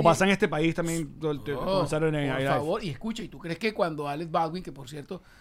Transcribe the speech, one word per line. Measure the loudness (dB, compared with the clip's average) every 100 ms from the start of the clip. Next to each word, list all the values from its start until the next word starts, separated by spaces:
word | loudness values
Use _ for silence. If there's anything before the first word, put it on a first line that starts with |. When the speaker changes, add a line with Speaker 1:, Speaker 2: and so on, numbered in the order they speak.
Speaker 1:
referir |
Speaker 2:
pasa | 8 6
en | 6
este | 4 2
país | 2 2
también, | 2 -2 -2 -4 -4
todo | -4
el | -2
te-, | -4
Speaker 1:
Oh, | -4
Speaker 2:
comenzaron | 0 2 2 2 2 2
en | 0
Speaker 1:
por |
Speaker 2:
High | 0
Life. | 2 2
Speaker 1:
favor, | 2 -2
y | -4
escucha, | -6 -6 -6
¿y | -10
tú | -10
crees | -8 -2
que | -2
cuando | 0 0 0 -4
Alex | -4 -2
Baldwin, | 0 0 -4
que | -10
por | -12 -14
cierto | -14 -12 -12 -14 -20